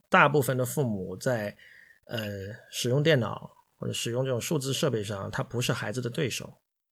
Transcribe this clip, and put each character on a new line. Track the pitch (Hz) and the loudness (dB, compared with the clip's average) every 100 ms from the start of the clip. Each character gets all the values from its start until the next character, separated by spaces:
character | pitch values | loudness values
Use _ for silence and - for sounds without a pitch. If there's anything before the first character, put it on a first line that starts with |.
| _ | _
大 | 185 147 | 6 6
部 | 147 | 6
分 | 127 127 | 2 0
的 | 123 | 0
父 | 160 | 0
母 | 131 101 92 95 | -2 -2 -6 -4
在， | 135 120 104 - - - - _ - | -2 -2 -2 -10 -18 -20 -20 _ -10
呃， | 117 107 101 98 - - | -8 -6 -8 -10 -14 -12
使 | - 123 | -4 0
用 | 131 | 4
电 | 151 143 | 6 4
脑 | 107 - - - _ _ | 4 -4 -10 -18 _ _
或 | 120 | -6
者 | |
使 | 110 123 | -4 -4
用 | 117 135 | -2 -2
这 | |
种 | 120 | -2
数 | - 156 | 0 -2
字 | 131 | 0
设 | 127 156 | 0 0
备 | 113 | 0
上， | 101 98 101 | -2 -4 -4
他 | - | -6
不 | - 117 | -4 -2
是 | 123 | -2
孩 | 120 107 | -2 -2
子 | 113 | -4
的 | 120 | -4
对 | 123 123 | -2 -4
手， | - - - _ _ _ | -4 -10 -16 _ _ _